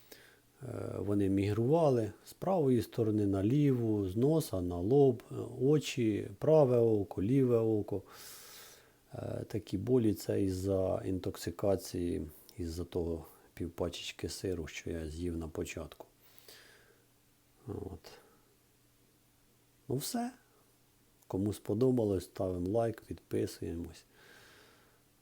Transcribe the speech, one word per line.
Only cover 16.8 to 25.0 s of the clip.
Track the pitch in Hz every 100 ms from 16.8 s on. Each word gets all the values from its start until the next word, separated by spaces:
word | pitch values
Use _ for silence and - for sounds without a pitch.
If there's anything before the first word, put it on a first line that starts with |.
| _ _ _ _ _ _ _ _ 117
От. | 98 90 - - - - _ _ _ _ _ _ _ _ _ _ _ _ _ _ _ -
Ну | 127
все. | - 240 240 - _ _ _ _ _ _ _ _ _
Кому | 95 104
сподобалось, | 95 - 104 131 127 107 92
ставимо | - - 95 90 90
лайк, | 113 117 -
підписуємось. | - 87 _ 104 107 - 95 85 82 80 _ _ - - - - - _ _ _